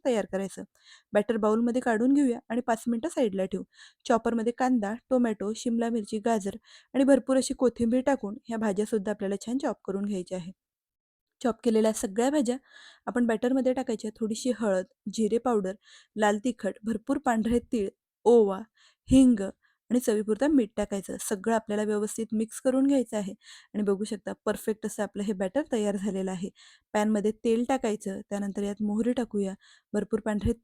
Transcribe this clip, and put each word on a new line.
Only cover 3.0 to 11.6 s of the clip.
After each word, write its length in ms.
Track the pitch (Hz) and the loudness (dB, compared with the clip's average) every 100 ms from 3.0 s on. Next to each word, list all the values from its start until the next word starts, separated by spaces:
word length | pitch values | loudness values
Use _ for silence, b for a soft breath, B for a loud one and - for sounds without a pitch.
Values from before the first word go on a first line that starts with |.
| 294 | -4
साईडला 340 | 330 233 190 185 | -2 -2 0 -4
ठेवू. 160 | 190 185 B B B - | -6 -10 B B B 0
चॉपरमध्ये 460 | 233 233 233 220 240 | 0 2 0 -2 0
कांदा, 340 | 262 254 202 226 - | 2 2 0 -6 -2
टोमॅटो, 420 | 254 240 208 196 220 | 2 2 0 -4 -4
शिमला 320 | 240 233 233 | -2 -2 0
मिरची, 280 | 233 208 220 | -2 -4 -4
गाजर 320 | 233 226 190 214 B B B | 0 0 -2 -8 B B B
आणि 100 | 254 | 2
भरपूर 320 | 269 269 - 262 | 6 6 6 0
अशी 180 | 254 262 | 0 0
कोथिंबीर 440 | 247 233 233 254 262 | 0 2 0 2 2
टाकून 300 | 262 202 214 | 0 -2 -10
ह्या 140 | - 226 | -8 -2
भाज्यासुद्धा 520 | 220 196 214 226 196 | -2 0 0 -2 -2
आपल्याला 260 | 208 196 202 - | -4 -4 -6 -4
छान 120 | 262 | -4
चॉप 180 | 285 202 | -4 -6
करून 200 | - 196 | -6 -6
घ्यायच्या 340 | 202 196 180 185 | -4 -4 -6 -8
आहे. 140 | 175 - _ _ _ _ _ _ _ _ | -8 -16 _ _ _ _ _ _ _ _
चॉप 160 | 247 220 | -4 0